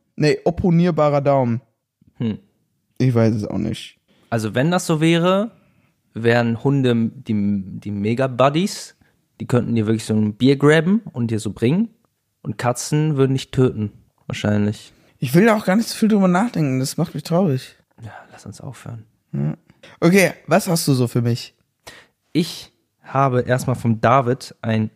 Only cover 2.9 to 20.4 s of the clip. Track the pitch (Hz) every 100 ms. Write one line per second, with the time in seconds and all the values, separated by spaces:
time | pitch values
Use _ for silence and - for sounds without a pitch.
2.9 | _ 131 117 113 110 101 95 85 - -
3.9 | _ _ _ _ 117 107 117 151 180 -
4.9 | 156 160 170 175 190 226 _ _ _ _
5.9 | _ _ 110 117 120 117 113 139 139 127
6.9 | 117 113 - - 107 101 101 95 110 104
7.9 | 101 104 120 131 120 135 151 202 - -
8.9 | _ _ _ _ _ 110 120 - 113 104
9.9 | 113 - 107 107 104 127 139 143 160 160
10.9 | 214 - 127 117 110 104 92 117 175 226
11.9 | _ _ _ _ _ - 110 123 120 -
12.9 | 151 156 139 131 131 - - 131 110 107
13.9 | - _ _ - 117 104 104 104 107 -
14.9 | _ _ _ 127 156 226 214 196 196 226
15.9 | - 214 214 185 180 233 - 147 131 135
16.9 | - 160 151 - 170 196 131 - _ _
17.9 | _ 107 - - - - - - - -
18.9 | 113 113 _ _ 139 147 - _ _ -
19.9 | - 170 190 175 -